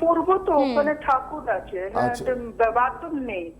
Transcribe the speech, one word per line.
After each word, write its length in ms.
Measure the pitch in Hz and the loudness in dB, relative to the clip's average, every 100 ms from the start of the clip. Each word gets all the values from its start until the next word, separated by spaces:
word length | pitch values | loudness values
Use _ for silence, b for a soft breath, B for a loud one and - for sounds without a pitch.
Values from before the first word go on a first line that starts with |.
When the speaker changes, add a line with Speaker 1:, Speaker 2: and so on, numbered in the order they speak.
Speaker 1:
পূর্ব 380 | 330 339 330 381 | 2 2 4 2
তো, 140 | 381 | 4
Speaker 2:
হুম। 200 | 302 277 | 2 4
Speaker 1:
ওখানে 220 | 247 285 | 2 2
ঠাকুর 540 | 302 294 269 269 302 254 | 0 0 0 -2 -6 -4
আছে, 420 | 190 - 190 190 | -4 -4 -8 -4
হ্যাঁ, 180 | 220 247 | -2 -2
Speaker 3:
আচ্ছা। 140 | 240 | -2
Speaker 1:
তো 100 | 220 | -2
বা-, 380 | 247 240 226 226 | -4 -4 0 2
বাথরুম 460 | 233 254 - 330 302 | 4 0 -2 -6 -6
নেই। 360 | 247 196 170 | -4 -6 -8